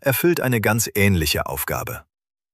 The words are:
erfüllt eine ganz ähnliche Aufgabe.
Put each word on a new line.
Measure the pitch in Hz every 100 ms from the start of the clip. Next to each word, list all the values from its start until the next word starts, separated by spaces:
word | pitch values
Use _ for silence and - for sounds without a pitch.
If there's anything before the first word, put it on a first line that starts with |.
erfüllt | 139 - 175 170
eine | 127 117
ganz | 107 113 -
ähnliche | 104 101 92 85 - -
Aufgabe. | 69 - 65 - - - _ _ _ _